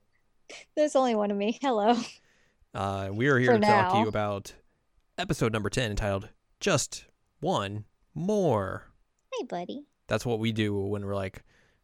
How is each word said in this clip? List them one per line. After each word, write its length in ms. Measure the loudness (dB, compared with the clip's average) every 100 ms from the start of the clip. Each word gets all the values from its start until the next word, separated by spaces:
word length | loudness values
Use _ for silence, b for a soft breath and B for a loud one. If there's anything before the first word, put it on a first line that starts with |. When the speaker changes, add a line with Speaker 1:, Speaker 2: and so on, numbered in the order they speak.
| _ _ _ _ -20 B -6 0
Speaker 1:
There's 180 | 2
only 220 | 2 2 0
one 160 | 0
of 40 | -2
me. 220 | -2 -2
Hello. 360 | 0 2 4 2 -2 B B B B B _
Speaker 2:
Uh, 360 | -6 -4 -4 -4
we 140 | 0 4
are 100 | 6
here 100 | 6
Speaker 1:
For 40 | 6
Speaker 2:
to 80 | 6
talk 240 | 4 4
to 60 | 2
you 40 |
Speaker 1:
now. 40 | 2
Speaker 2:
about 440 | 0 -2 -4 -10 -18 _ _ _ _ _ -8
episode 340 | -6 -2 0
number 160 | 0 -2
ten, 200 | -2 -2
entitled 380 | -2 0 -2 -6 -18 _ _
Just 460 | 2 2 0 -8 -16 _ _ _
One 440 | -2 -2 -2 -8 -12 _ _
More. 720 | -8 -2 0 2 2 0 -6 -12 _ _ _ _ -8
Speaker 1:
Hey, 80 | -6
buddy. 400 | -8 -8 -12 -14 _ -6
Speaker 2:
That's 180 | -4
what 140 | -2 -2
we 140 | -2
do 260 | 0 -2 -2
when 220 | -4 -6
we're, 120 | -6 -6
like, 260 | -6 -10 b b b b